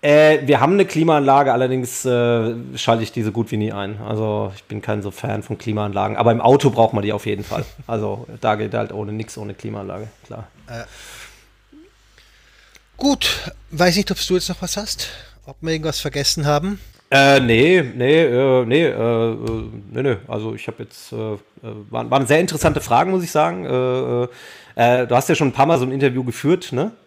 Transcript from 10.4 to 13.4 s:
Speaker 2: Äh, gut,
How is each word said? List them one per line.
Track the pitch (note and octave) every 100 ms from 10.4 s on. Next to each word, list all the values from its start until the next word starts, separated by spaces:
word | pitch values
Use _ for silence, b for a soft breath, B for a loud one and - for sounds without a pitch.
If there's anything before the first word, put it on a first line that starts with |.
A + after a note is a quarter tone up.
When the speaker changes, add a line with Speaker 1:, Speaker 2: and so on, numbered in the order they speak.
| F#2+ _ -
Speaker 2:
Äh, | A#2 A#2 B B B B B B _ _ D4 F4 _ _ b b b b b b b b -
gut, | C#4 C4+ - -